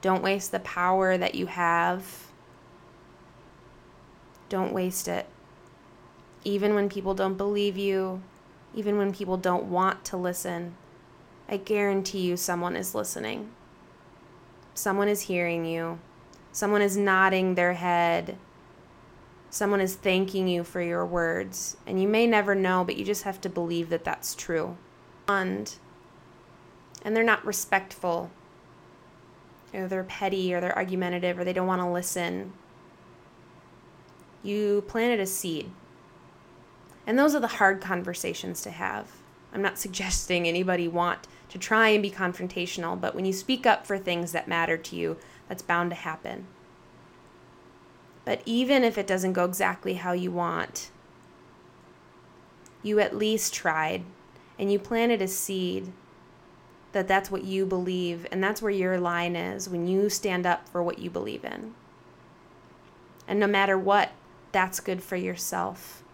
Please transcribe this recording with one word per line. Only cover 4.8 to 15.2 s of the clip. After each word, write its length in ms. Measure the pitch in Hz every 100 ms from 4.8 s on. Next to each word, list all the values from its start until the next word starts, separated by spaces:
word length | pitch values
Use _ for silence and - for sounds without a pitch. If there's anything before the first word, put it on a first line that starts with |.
| 185 180 -
it. 200 | - - - - - - - - - - - - -
Even 320 | 202 202 208 208
when 140 | 202
people 240 | 202 190
don't 240 | 190 190 190
believe 400 | 202 208 202 190
you, 440 | 196 190 190 185 185 - - - -
even 240 | - 208 208
when 160 | 202
people 240 | 190 190 185
don't 280 | 185 180 -
want 380 | 180 190 - -
to 120 | 185
listen, 580 | 180 180 180 170 175 170 - - - - - - -
I 100 | 202
guarantee 600 | 196 208 202 196 190 196
you 160 | 180 175
someone 400 | - 175 175 -
is 180 | 185
listening. 580 | - - - 110 - 214 - - - - - - - - - - - -
Someone 340 | - 208 196 202
is 140 | 208